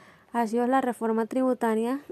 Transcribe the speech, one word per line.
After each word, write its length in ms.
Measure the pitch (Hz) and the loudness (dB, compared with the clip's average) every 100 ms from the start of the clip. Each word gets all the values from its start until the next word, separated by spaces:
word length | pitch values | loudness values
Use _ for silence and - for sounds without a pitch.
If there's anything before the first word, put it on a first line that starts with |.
| - - - | -20 -20 -6
ha 140 | 233 220 | -2 0
sido 200 | 233 240 | 0 2
la 140 | 269 | 2
reforma 460 | 247 226 226 220 220 | 0 -2 -2 0 0
tributaria 760 | 262 254 247 233 220 233 277 - | 0 0 2 0 0 0 -4 -8